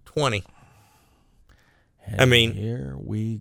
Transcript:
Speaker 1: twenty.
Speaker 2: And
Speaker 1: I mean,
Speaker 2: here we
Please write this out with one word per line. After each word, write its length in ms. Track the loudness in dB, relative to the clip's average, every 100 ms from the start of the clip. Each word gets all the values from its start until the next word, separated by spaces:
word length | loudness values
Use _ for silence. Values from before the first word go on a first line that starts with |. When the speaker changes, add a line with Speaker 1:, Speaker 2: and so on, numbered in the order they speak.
Speaker 1:
twenty. 400 | -8 -2 0 -2 -6 -18 -20 _ _ _ _ _ _ _ _ _ _ _ _ _ -8
Speaker 2:
And 140 | 2
Speaker 1:
I 20 |
mean, 280 | 6 6 4
Speaker 2:
here 400 | 0 -6 -6 -8 -10
we 400 | -8 -6 -4 -6